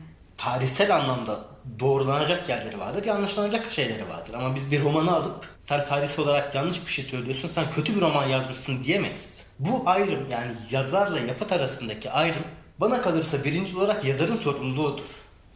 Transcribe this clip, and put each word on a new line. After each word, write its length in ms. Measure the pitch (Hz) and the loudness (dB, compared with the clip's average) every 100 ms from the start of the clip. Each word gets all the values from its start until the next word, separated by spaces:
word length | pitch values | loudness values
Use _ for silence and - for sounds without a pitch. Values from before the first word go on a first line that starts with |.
| - - - - | -16 -20 -16 -6
tarihsel 580 | 127 127 131 - 202 170 | -2 0 2 4 6 4
anlamda 500 | 139 123 113 107 - - 135 107 | 4 -2 -2 -6 -8 -16 -14 -2
doğrulanacak 720 | 131 135 131 143 151 180 175 | 2 4 4 2 2 0 0
yerleri 300 | 117 110 202 | -4 -4 -6
vardır, 260 | 180 202 208 | -4 -4 0
yanlışlanacak 640 | 202 196 - 208 226 220 | 0 0 0 0 0 -2
şeyleri 380 | - 123 110 90 | -2 -2 -2 -6
vardır. 240 | 82 - | -10 -10
Ama 220 | 117 131 139 | -4 -2 -2
biz 160 | 135 | 0
bir 120 | 147 | 2
romanı 320 | 143 156 165 165 | 4 4 4 2
alıp 340 | - - - - | 0 -6 -14 -14
"Sen 220 | - 143 | -2 0
tarihsel 420 | 143 143 143 - 151 | 2 0 0 0 2
olarak 300 | 143 139 135 | 2 2 -2
yanlış 300 | 160 180 - | 0 -2 -2
bir 60 | |
şey 140 | - 131 | -2 0
söylüyorsun, 420 | 127 123 131 165 | -2 -4 -2 -2
sen 240 | - 147 | 0 0
kötü 240 | - 147 202 | 0 0 2
bir 60 | |
roman 260 | 170 147 135 | 2 2 2
yazmışsın." 560 | 131 127 131 - 127 | 0 0 0 0 -2
diyemeyiz. 640 | 131 190 131 - - - - - | 0 0 0 -4 -4 -4 -6 -6
Bu 240 | 143 247 175 | -2 0 4
ayrım, 420 | 190 202 135 131 | 4 2 0 -2
yani 200 | 120 123 113 107 | -4 -4 -8 -2
yazarla 480 | 131 131 185 202 156 | 0 2 2 2 0
yapıt 320 | 117 127 202 | -2 -4 0
arasındaki 600 | 180 127 - 117 107 - | 0 0 -2 -4 -8 -4
ayrım 320 | 143 165 - - - - - | 0 2 0 -6 -12 -20 0
bana 220 | 202 254 | 2 2
kalırsa 420 | 190 160 147 139 | 2 2 0 0
birinci 340 | 139 160 190 185 | 0 -2 -2 0
olarak 280 | 202 208 135 | 0 2 0
yazarın 320 | 135 170 233 | 2 2 2
sorumluluğudur. 680 | 143 139 127 131 147 139 - - - - - | 0 0 -2 0 -2 -2 -10 -14 -18 -20 -20